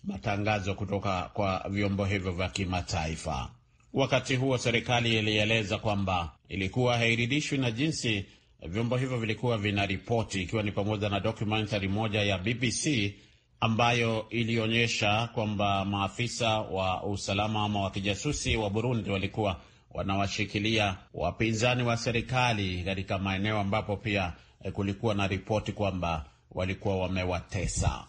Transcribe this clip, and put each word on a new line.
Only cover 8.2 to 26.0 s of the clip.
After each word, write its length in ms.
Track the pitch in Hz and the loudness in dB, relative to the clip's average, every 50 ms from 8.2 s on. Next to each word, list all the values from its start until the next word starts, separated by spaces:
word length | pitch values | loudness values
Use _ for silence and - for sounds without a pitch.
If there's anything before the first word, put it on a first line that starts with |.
| 95 - - - _ _ _ _ - | -2 -6 -14 -20 _ _ _ _ -10
vyombo 300 | 82 87 107 117 117 127 | -4 -2 -2 0 0 0
hivyo 200 | 123 131 131 127 | 0 0 -2 -2
vilikuwa 400 | 120 113 107 110 - - 123 117 | -2 -2 -2 -2 0 0 0 0
vinaripoti, 840 | 107 101 104 101 101 98 95 98 92 - - 120 117 107 - - 98 | 2 0 0 2 2 0 0 -2 -4 -2 0 0 0 0 0 -2 -4
ikiwa 220 | 90 78 - 110 104 | -2 0 -2 0 0
ni 80 | 104 | 0
pamoja 380 | 92 107 98 104 107 104 104 104 | -2 0 0 0 0 0 0 0
na 100 | 104 98 | 0 0
documentary 680 | 92 110 113 - 113 104 110 110 107 101 113 101 95 | 0 0 -2 0 -2 0 0 0 0 0 -2 -2 0
moja 340 | 92 98 104 113 110 101 107 | 0 0 0 0 0 0 2
ya 160 | 104 101 98 | 2 2 2
B 160 | 90 90 110 120 | 0 0 -2 -2
B 180 | 113 127 117 | 0 0 -2
C 440 | 104 - - 156 147 113 101 101 - - - - - _ _ _ _ _ | 0 0 0 0 2 2 0 -2 -4 -8 -20 -20 -20 _ _ _ _ _
ambayo 720 | 120 117 113 107 120 117 123 120 117 113 113 110 107 - | 0 2 4 4 4 4 4 4 2 2 0 -2 -4 -4
ilionyesha 1000 | - 117 117 110 117 117 110 110 113 117 117 117 - - 113 104 104 110 117 113 - | -2 -2 0 0 0 0 0 2 2 2 2 2 2 2 2 4 4 2 0 -2 -2
kwamba 520 | 123 110 104 104 98 104 101 98 98 95 | -2 -2 0 0 2 2 2 2 2 0
maafisa 760 | 98 101 101 98 95 - - 123 117 - - 120 113 110 107 | 0 0 0 0 -2 -2 -4 -4 -4 -2 0 2 2 2 2
wa 440 | 107 - 85 95 95 92 92 - - | 0 -2 -2 0 0 0 0 -2 -2
usalama 600 | 98 101 92 - - 98 101 104 110 110 107 104 | -4 -4 -4 -2 -2 0 0 0 0 0 0 0
ama 180 | 104 104 101 | 0 0 0
wa 100 | 98 95 | 0 0
kijasusi 680 | - 104 95 101 98 - - 151 139 - - 131 120 | -2 -2 -2 -2 -2 0 -2 -4 -2 -2 0 0 2
wa 120 | 113 110 101 | 2 2 0
Burundi 400 | 98 110 110 127 127 113 98 101 | 0 0 0 2 0 0 0 0
walikuwa 520 | 98 95 98 95 - - 107 98 90 - - - - - _ _ | -2 -2 -2 -2 -2 0 0 0 0 -2 -8 -20 -20 -20 _ _
wanawashikilia 1040 | - - 90 95 98 98 98 95 - - 104 98 - 104 101 110 113 110 104 101 92 - - - - | -8 -6 -2 0 0 0 0 0 0 -4 -4 -2 -2 -2 0 2 2 2 2 2 0 -4 -10 -14 -6
wapinzani 680 | - 73 85 - - 113 113 113 107 113 123 123 123 123 | -2 -2 -2 0 0 0 0 2 2 2 2 2 2 2
wa 140 | 120 117 | 2 0
serikali 840 | 117 - 127 113 117 110 113 127 127 127 123 117 104 101 95 90 90 87 | 0 0 0 0 0 0 0 2 2 4 4 2 2 0 0 -2 -2 -2
katika 340 | 95 95 98 92 - 104 92 | -2 -2 -4 -2 -2 -2 0
maeneo 400 | 98 98 95 95 98 107 107 107 | 0 0 0 0 0 2 2 2
ambapo 380 | 98 98 107 107 98 - 101 | 0 2 0 0 0 0 -4
pia, 360 | 98 - 113 101 101 92 87 82 - - - - _ - | -2 0 0 0 0 0 -2 -4 -8 -16 -20 -20 _ -8
eh, 80 | 95 | -6
kulikuwa 440 | 92 - 101 101 98 98 - 113 104 | -4 -2 -2 -2 -2 0 0 0 2
na 120 | 101 98 | 2 2
ripoti 440 | 95 98 92 - - 113 107 - - | 0 0 -2 0 0 0 0 0 -2
kwamba 540 | 98 - 104 98 92 92 | -2 0 0 0 0 0